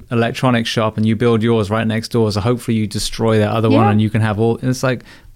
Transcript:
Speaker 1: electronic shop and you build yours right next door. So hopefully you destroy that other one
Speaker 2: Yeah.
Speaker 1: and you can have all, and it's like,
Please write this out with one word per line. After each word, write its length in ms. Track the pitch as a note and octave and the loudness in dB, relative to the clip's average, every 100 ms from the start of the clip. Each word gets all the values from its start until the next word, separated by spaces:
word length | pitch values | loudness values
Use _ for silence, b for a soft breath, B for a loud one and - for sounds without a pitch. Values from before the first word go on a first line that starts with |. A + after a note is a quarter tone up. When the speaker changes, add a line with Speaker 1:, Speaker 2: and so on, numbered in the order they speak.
| - | -6
Speaker 1:
electronic 560 | A#2+ A#2 A#2+ C3 A#2+ A#2 | -2 -2 0 0 0 0
shop 300 | - A2 G#2+ | -2 -2 0
and 100 | A2 | 0
you 80 | |
build 280 | A2 A#2+ A2+ | 2 2 2
yours 280 | A2+ A2+ G2 | 2 0 0
right 160 | A2 A2+ | -2 -2
next 220 | A2 A2+ | -4 -2
door. 220 | A#2+ A2 | 0 0
So 80 | G2+ | 0
hopefully 360 | A2 B2 - A2+ | -2 -2 -2 -2
you 100 | G#2 | -2
destroy 500 | G#2+ - - A2+ A2 | -4 -6 -2 0 2
that 120 | G#2 | 2
other 200 | A2 A2 | 0 2
one 140 | G#2+ G#2+ | 4 4
Speaker 2:
Yeah. 40 | |
Speaker 1:
and 100 | G#2+ | 2
you 80 | G#2+ | 2
can 100 | A2 | 0
have 180 | A2 G#2 | 0 0
all, 180 | A2+ A#2 | 0 0
and 100 | B2+ | -4
it's 140 | B2+ | -2
like, 220 | C3 A#2+ B B B | -2 -4 B B B